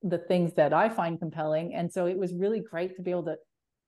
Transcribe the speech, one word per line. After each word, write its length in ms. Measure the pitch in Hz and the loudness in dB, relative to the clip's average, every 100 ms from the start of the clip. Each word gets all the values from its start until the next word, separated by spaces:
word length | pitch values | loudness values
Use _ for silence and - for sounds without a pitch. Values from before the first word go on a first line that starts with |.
the 160 | 185 170 | -2 -2
things 360 | - 180 170 | 2 2 2
that 180 | 170 147 | 4 4
I 160 | 156 220 | 6 4
find 300 | 220 170 165 | 2 -2 -2
compelling. 560 | 160 160 156 156 170 | -6 -4 0 0 -2
And 160 | 165 170 | -4 -4
so 140 | 190 175 | 0 -2
it 100 | 185 | 0
was 160 | 180 | -2
really 260 | 175 196 220 | 0 0 0
great 360 | - 165 185 185 | -4 -4 -6 -6
to 60 | |
be 80 | 180 | -4
able 140 | 180 | -2
to 120 | 160 151 _ _ _ _ | -2 -6 _ _ _ _